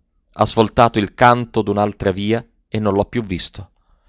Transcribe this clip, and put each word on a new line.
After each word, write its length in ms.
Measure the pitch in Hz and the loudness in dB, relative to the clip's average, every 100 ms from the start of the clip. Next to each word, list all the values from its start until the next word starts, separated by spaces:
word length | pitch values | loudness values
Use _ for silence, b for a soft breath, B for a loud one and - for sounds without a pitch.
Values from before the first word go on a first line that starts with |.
| _ _ _ | _ _ _
ha 120 | - | -4
svoltato 540 | 107 113 107 - 117 113 | -2 0 0 4 2 2
il 160 | 98 | -4
canto 480 | - 120 120 117 113 | 2 2 2 -2 -4
d'un'altra 480 | 104 101 104 - 101 | -2 0 -2 -2 -4
via 360 | 92 104 113 - _ _ | -2 -2 -4 -6 _ _
e 100 | 113 | -4
non 140 | 107 | -2
l'ho 140 | 98 101 | 0 -2
più 160 | 120 | -4
visto. 460 | 101 85 - - 95 _ b b | -6 -6 -8 -14 -20 _ b b